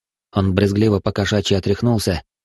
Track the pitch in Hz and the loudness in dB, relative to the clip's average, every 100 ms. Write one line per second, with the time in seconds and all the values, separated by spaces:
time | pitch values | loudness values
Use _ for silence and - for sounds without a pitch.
0 | _ _ _ 101 95 92 101 101 110 98 | _ _ _ -2 0 2 0 2 2 0
1 | 107 101 98 104 - 98 98 101 120 113 | -2 -4 -2 -2 0 -2 0 -2 0 0
2 | 101 82 - _ | 0 -4 -8 _